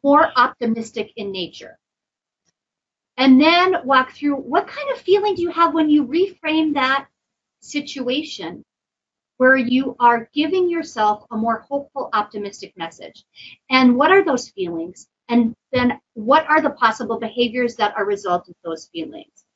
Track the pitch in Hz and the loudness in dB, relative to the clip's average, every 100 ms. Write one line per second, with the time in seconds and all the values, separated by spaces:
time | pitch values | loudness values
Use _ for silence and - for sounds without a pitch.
0 | 277 285 320 - 247 - 233 226 220 226 | 6 4 4 2 0 0 -4 -4 -6 -8
1 | 208 - 202 190 165 - 87 - _ _ | -10 -10 -10 -8 -10 -12 -20 -20 _ _
2 | _ _ _ _ _ _ _ _ _ _ | _ _ _ _ _ _ _ _ _ _
3 | _ - 269 262 311 349 370 370 254 269 | _ 0 6 8 6 4 2 0 0 0
4 | 262 - 285 277 240 311 - 571 554 508 | 0 -4 -4 -4 -2 -2 -2 -10 -8 -6
5 | - 403 415 359 339 320 330 320 311 302 | 0 2 2 -2 -4 0 0 2 2 2
6 | 240 320 381 - 311 311 311 269 262 277 | 2 -2 -2 -4 -2 0 0 0 0 -2
7 | - _ _ _ _ _ - 294 - 277 | -6 _ _ _ _ _ -10 -10 -10 -8
8 | 247 277 311 - 170 180 _ _ _ _ | -4 -4 -6 -12 -14 -14 _ _ _ _
9 | _ _ _ _ 254 269 240 254 262 - | _ _ _ _ 4 4 2 0 -2 2
10 | 240 233 226 294 302 370 359 339 - 226 | 2 2 -4 -4 -2 0 0 -2 -6 -2
11 | 214 214 _ 220 226 226 _ 285 285 277 | 0 0 _ -4 -2 -4 _ -8 -6 -10
12 | - 214 214 208 208 - 185 - 165 - | -4 -4 -4 -8 -10 -12 -20 -12 -14 -12
13 | 80 - _ - - - _ 262 247 247 | -20 -20 _ -20 -20 -20 _ 4 6 4
14 | 311 392 359 247 - - 175 165 175 - | 4 4 2 -4 -6 -10 -8 -8 -10 -14
15 | - _ - 240 226 - _ 254 247 - | -20 _ -2 0 0 -4 _ -2 -2 -2
16 | _ 233 214 294 311 311 302 - 226 214 | _ -10 2 2 2 0 0 -2 -2 -2
17 | 220 214 220 247 240 247 240 233 208 220 | -8 -6 -6 -4 -2 -2 -4 -2 -4 -2
18 | 202 196 196 175 175 - 170 160 - 165 | -4 -4 -2 -4 -4 -14 -12 -12 -12 -12
19 | 160 - - _ _ | -12 -14 -20 _ _